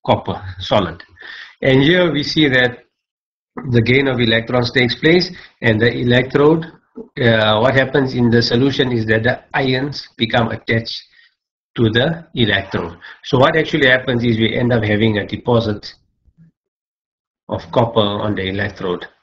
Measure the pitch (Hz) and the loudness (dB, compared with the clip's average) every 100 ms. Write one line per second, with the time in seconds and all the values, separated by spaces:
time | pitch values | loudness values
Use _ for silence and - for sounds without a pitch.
0 | - 110 - 87 95 - - 117 87 82 | 0 -2 -2 -10 -10 -12 -2 0 0 -8
1 | - _ - - - _ 135 135 139 180 | -20 _ -20 -20 -20 _ 2 2 4 2
2 | 175 147 139 160 147 127 123 120 _ _ | 2 -2 -4 0 2 2 0 -2 _ _
3 | _ _ _ _ _ - 131 117 110 131 | _ _ _ _ _ -12 0 0 2 2
4 | 139 120 117 113 113 123 117 131 123 - | 0 0 0 0 0 -2 0 0 0 0
5 | 156 175 175 - - _ 117 107 120 131 | 2 2 0 -10 -20 _ -2 2 0 0
6 | 120 123 123 143 147 165 165 - _ - | 2 2 2 2 4 2 -2 -18 _ -20
7 | - - 120 113 107 107 127 131 131 147 | -16 -2 2 2 2 2 2 2 0 0
8 | 131 127 120 117 117 120 139 135 131 120 | -2 0 2 2 2 0 0 0 -2 -2
9 | 110 110 120 - _ 151 135 127 143 139 | 0 0 0 -4 _ -4 -2 -2 -4 -10
10 | - - 113 123 113 110 - 117 113 - | -16 -6 -2 0 -2 -6 -2 -2 -2 -12
11 | - _ _ _ _ _ _ - 113 113 | -16 _ _ _ _ _ _ 0 2 2
12 | 147 160 - - 107 98 - 98 87 90 | 0 -4 -8 -2 0 0 -4 -8 -8 -12
13 | - - - 127 143 160 151 160 135 127 | -20 -20 -2 4 4 4 0 2 4 2
14 | 135 120 120 110 113 123 123 120 107 104 | 0 -2 0 0 0 0 0 0 0 2
15 | 113 104 98 104 - 117 110 104 - - | 2 0 -4 -6 0 0 0 -6 -10 -20
16 | _ _ _ _ - _ _ _ _ _ | _ _ _ _ -20 _ _ _ _ _
17 | _ _ _ _ - 98 - 131 120 - | _ _ _ _ -10 -10 -2 0 2 2
18 | 101 104 104 98 95 98 98 90 92 87 | 0 -2 -4 -4 -4 -4 -6 -6 -6 -6
19 | - _ | -8 _